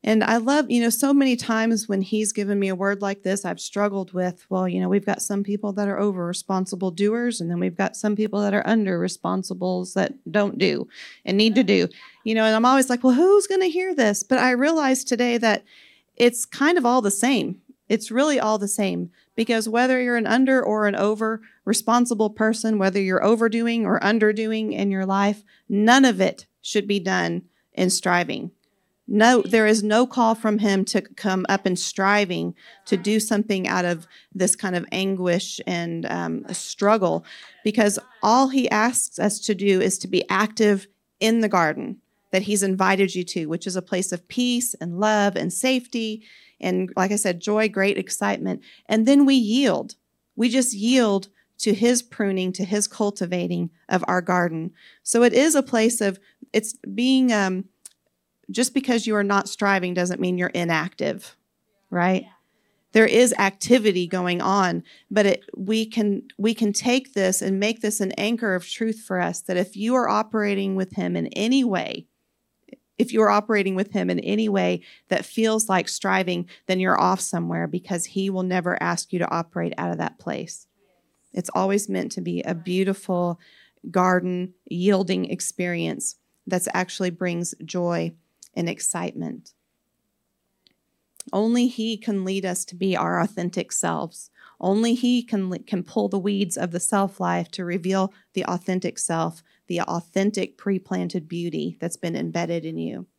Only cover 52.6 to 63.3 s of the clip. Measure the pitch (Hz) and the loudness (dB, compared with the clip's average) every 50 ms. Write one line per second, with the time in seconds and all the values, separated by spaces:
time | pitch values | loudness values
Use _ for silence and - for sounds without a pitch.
52.6 | 180 175 208 208 208 - - - 214 208 208 - 190 170 180 180 175 170 175 170 | -4 -2 -2 -2 -2 -4 -2 -2 -2 -2 -2 -4 -6 -4 -2 -4 -2 -2 -2 -4
53.6 | 170 165 _ _ _ - - 185 - - 180 180 175 185 180 180 175 175 160 160 | -4 -6 _ _ _ -2 -2 -2 0 0 0 0 0 0 0 2 0 0 -2 -4
54.6 | 160 190 _ _ - - - _ _ - - 233 240 240 - 254 285 320 311 285 | -8 -8 _ _ -20 -20 -20 _ _ -2 2 4 4 6 6 6 4 4 4 2
55.6 | 269 - - 226 220 226 233 - 214 196 185 - _ _ _ _ - _ - 214 | 0 2 2 2 2 2 2 2 -2 -2 -2 -4 _ _ _ _ -18 _ -2 -2
56.6 | 214 - - _ - 202 196 208 247 262 269 262 254 247 226 208 196 190 185 185 | -2 -2 -12 _ -14 -10 -4 0 2 4 4 4 4 4 2 2 0 0 -2 -4
57.6 | 196 - _ _ _ - _ _ _ _ _ _ _ _ _ _ _ - 190 214 | -8 -10 _ _ _ -20 _ _ _ _ _ _ _ _ _ _ _ -8 -2 -2
58.6 | 262 262 - 277 269 - 240 226 202 226 214 208 202 202 202 196 196 - - - | -2 0 0 -2 0 0 0 0 0 0 0 0 2 2 2 0 0 -2 -6 -2
59.6 | 208 196 196 190 180 180 180 180 175 180 180 - 180 180 180 180 180 - - 175 | 2 2 2 2 0 -2 -2 -2 -2 -2 -2 -2 -2 -2 0 -2 -2 -2 -2 -4
60.6 | 175 170 165 156 156 185 _ - - 147 - - - - - _ _ _ _ _ | -2 0 0 -2 -2 -4 _ -4 -4 -4 -4 -6 -12 -20 -20 _ _ _ _ _
61.6 | _ _ _ _ _ _ - 175 175 185 185 185 - - _ _ _ _ _ _ | _ _ _ _ _ _ -2 0 2 2 2 0 -4 -8 _ _ _ _ _ _
62.6 | _ _ _ _ _ _ - 220 220 - - 226 247 233 | _ _ _ _ _ _ 4 6 6 6 6 6 6 4